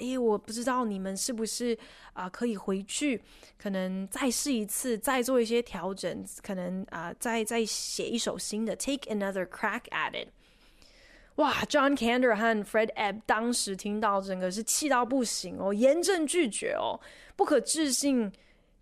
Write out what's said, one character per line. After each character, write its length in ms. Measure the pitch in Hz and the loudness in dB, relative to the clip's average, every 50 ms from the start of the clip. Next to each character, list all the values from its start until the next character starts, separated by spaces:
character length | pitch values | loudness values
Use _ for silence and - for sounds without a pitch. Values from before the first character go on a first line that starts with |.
：“诶， 160 | 226 254 254 262 | -4 -4 -2 0
我 180 | 240 226 208 | 2 2 2
不 160 | 202 - 214 | 2 0 -6
知 120 | 220 240 240 | -8 -4 -2
道 220 | 269 247 254 247 | 0 0 0 0
你 120 | 214 202 190 | 0 -2 -4
们 180 | 190 190 196 | -4 -4 -4
是 160 | 190 - - | -4 -4 -4
不 140 | 247 214 226 | -2 -2 -4
是， 320 | 208 - - 240 240 226 226 - - - - - - - | -4 -4 -2 -2 -2 -2 -2 -6 -12 -20 -20 -20 -16 -12
啊， 140 | 185 185 185 | -10 -10 -10
可 200 | - - 240 240 | -6 -4 -2 -2
以 100 | 214 190 | -2 -2
回 240 | - - 190 196 196 | -2 -2 -2 -2 -4
去， 360 | - - - 294 294 247 - - - - - - - - - | -6 -4 -2 0 0 0 -2 -4 -10 -20 -20 -20 -20 -18 -10
可 100 | - 208 | -6 -4
能 380 | 190 190 185 185 190 190 196 190 | -2 -2 -2 -2 -4 -4 -6 -6
再 240 | - - 285 254 | -4 -2 0 0
试 200 | 220 - - 285 | 0 0 0 0
一 140 | 262 220 208 | 0 0 0
次， 320 | 202 - - - 254 233 208 | -2 -4 -4 -2 -2 -2 0
再 240 | - 277 262 262 | 0 0 0 2
做 180 | 240 254 262 247 | 2 4 4 4
一 60 | 233 | 4
些 160 | 214 233 240 | 4 2 0
调 320 | 233 - - 185 165 190 196 | 0 -2 -6 -6 -6 -6 -6
整， 320 | - - 170 - 190 190 - - - | -4 -4 -6 -6 -6 -8 -10 -14 -12
可 140 | - - 196 | -10 -8 -6
能， 280 | 185 180 180 185 185 185 - | -4 -4 -4 -4 -6 -6 -8
啊， 240 | - 170 165 170 - - | -8 -8 -8 -8 -8 -6
再， 240 | - 240 226 226 220 | -4 -2 0 0 0
再 200 | - 240 233 226 | 0 0 0 0
写 460 | 214 - - - - - - 175 - | 0 -2 -4 -6 -6 -4 -4 -2 -2
一 80 | 233 233 | -2 -2
首 220 | - 214 - 180 | -2 -2 -4 -4
新 260 | - - 208 214 226 | -6 -4 -4 -2 -2
的， 100 | 214 185 | -2 -4
take 320 | - - 269 285 277 - - 214 | -4 -2 -2 -2 -2 -4 -4 -4
another 320 | 208 202 196 190 190 180 | -2 -2 -2 -2 -4 -4
crack 380 | 175 - - - 208 202 247 - - | -6 -4 -4 -2 -2 -2 -4 -6 -6
at 220 | - 156 151 - - | -4 -2 -2 -2 -4
it。” 160 | - - - - _ _ _ _ _ _ _ - - - - - - - - - - - - _ | -6 -10 -10 -14 _ _ _ _ _ _ _ -20 -20 -20 -20 -20 -20 -20 -20 -20 -20 -20 -8 _
哇， 180 | - 302 269 226 - - | 2 2 2 2 0 0
John 300 | - - 294 269 269 285 | 2 4 4 4 4 4
Kander 400 | 269 226 233 240 254 254 247 214 | 2 2 2 4 4 4 4 4
和 280 | 196 226 226 226 214 202 | 4 4 2 2 2 0
Fred 280 | - - 220 220 220 - | 0 2 2 2 2 0
Ebb 260 | - 214 202 196 220 - - | 0 -2 -2 -2 -2 0 2
当 260 | 240 214 226 240 240 | 2 2 2 2 0
时 220 | - - 202 196 | 0 0 -2 -4
听 260 | 185 - 208 208 214 | -6 -4 -4 -2 0
到， 180 | 220 208 202 196 | 2 2 2 2
整 200 | 190 196 185 185 | 0 -2 -2 -2
个 100 | 185 185 | -2 -2
是 140 | 180 220 226 | -2 -2 -2
气 260 | - - - 302 285 | -2 0 0 2 2
到 160 | 262 240 247 | 4 2 4
不 180 | 226 269 269 240 | 2 2 2 2
行 360 | - - - - 180 180 185 | 0 -2 -4 -6 -8 -6 -4
哦， 120 | 180 196 | -2 0
严 300 | 208 208 240 269 294 339 | 2 6 6 6 6 6
正 240 | 339 359 392 339 311 | 4 2 2 2 2
拒 240 | 269 - 359 320 214 | 2 2 2 2 2
绝 240 | 202 - - - - | 0 -2 -4 -2 -2
哦。 260 | 101 - 113 92 - - - - - - - - | -2 -2 -2 -4 -6 -8 -14 -20 -20 -20 -10 -2
不 100 | - - | 0 4
可 140 | - 311 240 | 4 6 4
置 320 | 220 - - 311 311 277 | 4 2 2 2 2 2
信， 400 | 247 - 269 285 269 247 220 196 - - _ _ _ _ _ _ _ _ | 2 2 2 2 2 2 2 0 -4 -10 _ _ _ _ _ _ _ _